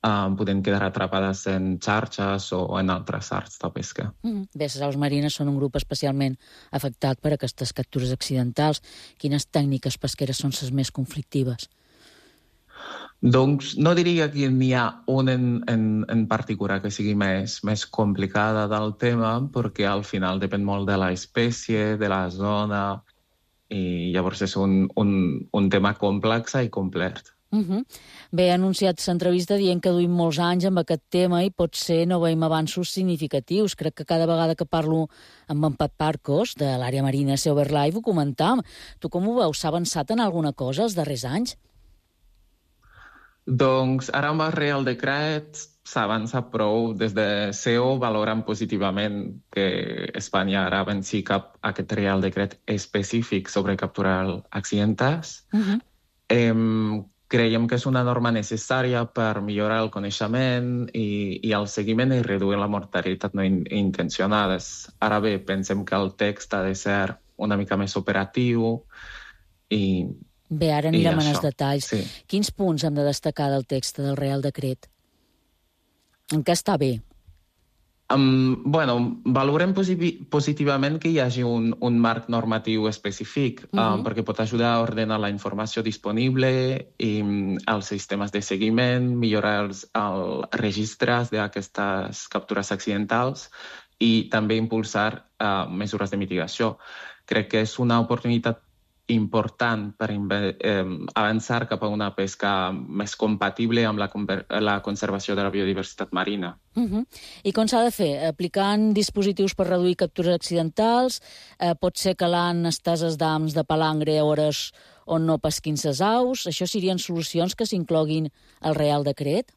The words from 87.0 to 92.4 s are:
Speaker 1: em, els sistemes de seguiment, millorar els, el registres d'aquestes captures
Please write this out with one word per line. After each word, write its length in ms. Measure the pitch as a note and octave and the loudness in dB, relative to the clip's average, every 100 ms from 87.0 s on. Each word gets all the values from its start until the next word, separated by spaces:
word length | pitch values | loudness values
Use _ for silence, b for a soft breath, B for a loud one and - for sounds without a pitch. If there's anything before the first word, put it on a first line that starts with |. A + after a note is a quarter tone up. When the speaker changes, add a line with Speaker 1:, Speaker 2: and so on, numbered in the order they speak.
| A#2 G#2 | -2 0
Speaker 1:
em, 400 | G#2 G2+ G2 F#2+ - | 0 0 0 -2 -2
els 200 | G#2+ F#2+ | -4 -4
sistemes 440 | G2+ - G2+ G2+ | -8 -6 -4 -2
de 120 | G2+ | -4
seguiment, 720 | G2+ F#2+ G#2+ A2+ B2+ B2 B2 A#2+ | -4 0 2 2 2 2 0 2
millorar 460 | A#2 G#2+ G#2 G#2 | 2 2 2 0
els, 240 | G#2 G2 - | -2 -6 -6
el 500 | - G#2 F#2+ F#2 - - | -2 -2 -2 -4 -4 -4
registres 800 | - G#2+ G2 G#2+ - A#2+ A#2+ A#2 | -2 -2 -2 -4 -2 0 2 0
d'aquestes 1000 | G#2+ G#2 G2+ G2 - G2+ F#2+ F#2+ G2+ - | -2 -4 -6 -8 -4 -2 -2 -4 -8 -8
captures 420 | G#2 | -8